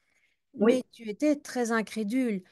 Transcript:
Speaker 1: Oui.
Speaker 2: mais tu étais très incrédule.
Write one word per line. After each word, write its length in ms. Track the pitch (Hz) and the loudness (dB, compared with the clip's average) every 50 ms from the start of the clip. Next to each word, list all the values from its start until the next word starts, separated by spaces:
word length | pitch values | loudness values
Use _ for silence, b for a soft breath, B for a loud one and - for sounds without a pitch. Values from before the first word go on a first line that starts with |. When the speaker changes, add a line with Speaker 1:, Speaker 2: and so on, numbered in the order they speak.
| _ _ _ _ _ _ _ _ _ _ - | _ _ _ _ _ _ _ _ _ _ -4
Speaker 1:
Oui. 180 | 226 202 233 262 | 2 4 4 4
Speaker 2:
mais 100 | 254 - _ | 4 0 _
tu 160 | - - 233 | -14 -12 -10
étais 300 | 214 202 - 294 302 285 | -10 -4 0 2 2 2
très 340 | 294 - - - 247 240 220 | 0 -2 -6 -4 -2 -2 0
incrédule. 720 | 233 226 208 - - 220 214 202 247 262 254 233 202 185 - b | 0 0 -2 -2 -4 -4 -4 -2 0 0 0 0 -2 -4 -6 b